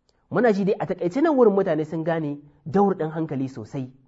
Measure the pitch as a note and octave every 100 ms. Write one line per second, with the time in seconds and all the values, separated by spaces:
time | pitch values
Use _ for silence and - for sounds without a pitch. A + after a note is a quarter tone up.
0 | _ _ - E3 A#3+ G3 G3 A3 - F3
1 | E3+ B3 E4 C4+ A3+ G3 F#3+ D#3 D#3 E3
2 | D#3+ E3 D3+ C#3+ - _ - F#3+ G3+ F#3
3 | D#3 D#3+ D#3+ C3+ C3 C3 G#2 C#3+ B2+ -